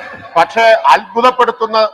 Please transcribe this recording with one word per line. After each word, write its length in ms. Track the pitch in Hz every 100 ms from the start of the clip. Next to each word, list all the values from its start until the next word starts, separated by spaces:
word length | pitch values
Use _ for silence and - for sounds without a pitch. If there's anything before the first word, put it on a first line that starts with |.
| - - - 170
പക്ഷേ 240 | 175 226
അത്ഭുതപ്പെടുത്തുന്ന 1300 | 226 220 143 175 214 233 247 247 226 226 220 220 214